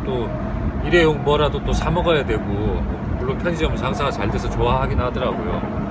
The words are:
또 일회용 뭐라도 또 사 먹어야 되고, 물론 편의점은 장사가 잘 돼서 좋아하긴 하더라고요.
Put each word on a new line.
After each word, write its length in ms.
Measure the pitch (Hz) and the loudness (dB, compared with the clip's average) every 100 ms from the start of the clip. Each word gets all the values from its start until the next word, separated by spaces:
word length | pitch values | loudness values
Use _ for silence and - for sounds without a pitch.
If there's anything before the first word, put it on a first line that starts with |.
또 260 | - 127 107 123 - - - - | -2 -2 -2 -4 -4 -2 -2 -2
일회용 380 | 147 175 156 143 | 2 4 4 4
뭐라도 380 | 135 147 147 143 | 2 2 2 0
또 80 | 131 | 0
사 180 | 147 147 | 0 2
먹어야 340 | 170 170 151 | 2 2 2
되고, 180 | 131 107 104 101 107 - - - - - | 2 -2 0 -2 0 0 -2 -4 -4 -2
물론 180 | 127 127 | -2 -2
편의점은 380 | 175 160 151 - | -2 0 0 0
장사가 340 | 127 131 139 | -2 0 -2
잘 200 | - - | 0 -2
돼서 180 | 101 - | -2 -2
좋아하긴 500 | 113 120 131 135 107 | 0 2 2 2 0
하더라고요. 880 | 123 120 120 95 110 117 - - - | 0 0 -2 -2 -2 -2 -4 -4 -4